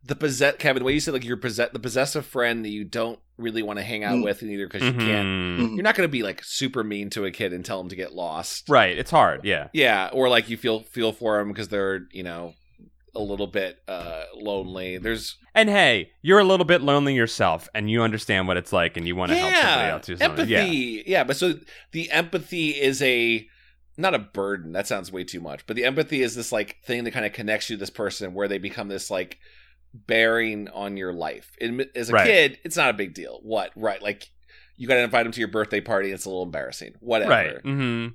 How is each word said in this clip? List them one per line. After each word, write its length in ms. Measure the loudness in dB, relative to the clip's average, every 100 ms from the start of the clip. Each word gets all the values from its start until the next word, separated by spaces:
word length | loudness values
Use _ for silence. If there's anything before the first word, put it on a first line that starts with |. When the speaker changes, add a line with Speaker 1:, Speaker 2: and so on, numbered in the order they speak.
Speaker 1:
the 120 | -6 -2
possess-, 420 | -2 2 2 2
Kevin, 220 | 0 2
the 40 | 2
way 60 |
you 80 | 0
said, 140 | 0
like, 100 | -4
your 120 | -4 -4
possess-, 360 | -4 -2 -2
the 60 | -2
possessive 480 | -4 0 0 -2 -4
friend 380 | 0 0 0
that 60 | -4
you 140 | -8
don't 360 | -6 -4 -4 -6 _ -8
really 240 | -4 -4
wanna 200 | -4 -6
hang 200 | -6 -4
out 120 | 0 0
Speaker 2:
Mm. 80 |
Speaker 1:
with, 180 | 0 -2
and 80 | -6
either 180 | -6 -6
'cause 140 | -2
you 100 | -2
can't, 80 | 0 0 0 0
Speaker 3:
Mm-hmm. 340 | -2 -2 -2
Speaker 2:
Mm-hmm. 120 | -2 0
Speaker 1:
you're 80 |
not 100 | 0
gonna 140 | 2 0
be, 160 | -2
like, 180 | -4 -8
super 380 | -8 -4 -4 -4
mean 260 | -4 -6 -6
to 140 | -6
a 60 | -6
kid 220 | -4 -4
and 120 | -4
tell 160 | -8 -8
him 80 | -8
to 80 | -10
get 160 | -10
lost. 560 | -6 -6 -6 -6 -10 2
Speaker 3:
Right. 300 | 6 6 2
It's 120 | 2
hard. 320 | 6 6 4
Yeah. 240 | 0 -2 -2
Speaker 1:
Yeah, 380 | 2 4 4 0
or, 160 | 2 4
like, 220 | 4 2
you 60 | -4
feel, 240 | -2 -2
feel 320 | -4 -2 -2
for 260 | 0 -2 0
him 140 | -2
'cause 140 | -6 -4
they're, 400 | -2 0 -2 -8
you 140 | -12
know, 300 | -10 -10 -12 -16 _ _ -20 _ _
a 60 | -8
little 260 | -6 -4 -4
bit, 320 | -4 -4 -8 -12
uh, 380 | -10 -8 -10 -12
lonely. 640 | -10 -4 -4 -4 -8 -8 -6
There's 380 | -4 -4 -6 -14 _
Speaker 3:
And 140 | 2 4
hey, 440 | 6 6 4 0 _
you're 160 | 6 8
a 60 |
little 200 | 8 6
bit 160 | 6 4
lonely 340 | 4 4 4
yourself, 540 | 2 2 2 2 2 -4
and 160 | -4 0
you 100 | 2
understand 460 | 2 0 0 0 2
what 80 | 0
it's 160 | 2
like, 240 | 2 2 0
and 100 | -4
you 80 |
wanna 200 | -2 0 0
help 160 | 2
somebody 280 | 4 4 2
Speaker 1:
Yeah, 100 | 0
Speaker 3:
else 140 | -4 -8
do 100 | 0
something. 320 | 0 0 2
Yeah. 100 | 2
Speaker 1:
empathy. 440 | 2 0 -2 -6 0
Yeah, 180 | 0
but 120 | 2 0
so 200 | 0 -2 -8 -20 _
the 180 | -10 -2
empathy 600 | 0 0 -4 -4 -2 -2
is 320 | 2 0 4
a, 440 | 2 4 2 0 -4 _ _ _ _ -2
not 160 | 0
a 40 | 0
burden. 540 | -4 -4 -2 -2 -4
That 140 | -6 -4
sounds 260 | -4 -6
way 120 | -10
too 160 | -8 -10
much. 240 | -10 -12 -8
But 100 | -2
the 80 |
empathy 380 | 0 0 -2 0
is 120 | 0 -2
this, 160 | -4
like, 260 | -2 -4 -10 -6
thing 180 | -4
that 60 | -4
kinda 180 | -4 -4
connects 400 | -4 -2 -2 -2
you 80 | -6
to 40 |
this 100 | -8
person 420 | -4 -4 -4 -8
where 160 | -4 -2
they 80 | -2
become 320 | -6 -8 -8
this, 220 | -8 -4
like, 280 | -4 -4 -10 -20 -20 _ _ _
bearing 760 | -20 0 2 4 2 0 -4 -10
on 260 | -10 -8 -6
your 160 | -6
life. 420 | -4 -6 -8 -16 -8
And 260 | -6 -4 -6
as 140 | -6 4
a 60 |
Speaker 3:
Right. 120 | 6 8
Speaker 1:
kid, 320 | 8 6 2
it's 140 | -6 2
not 100 | 2
a 60 |
big 180 | 2 -4
deal. 280 | -8 -14 -14
What? 300 | -2 -2 -2 -4
Right. 240 | -4 -2
Like, 300 | -6 -6 -12 _ _ -20 -20 _
you 100 | 2
gotta 140 | 2
invite 220 | 4 2 2
them 60 |
to 60 | -2
your 80 | -2
birthday 340 | 0 0 -2
party. 260 | 0 0 0
And 60 |
it's 100 | -6
a 60 | -8
little 140 | -6
embarrassing. 500 | -6 -6 -8 -10 -16 -14
Whatever. 300 | 0 2 6
Speaker 3:
Right. 260 | 4 4 -4
Mm-hmm. 440 | -4 -2 0 -2 -4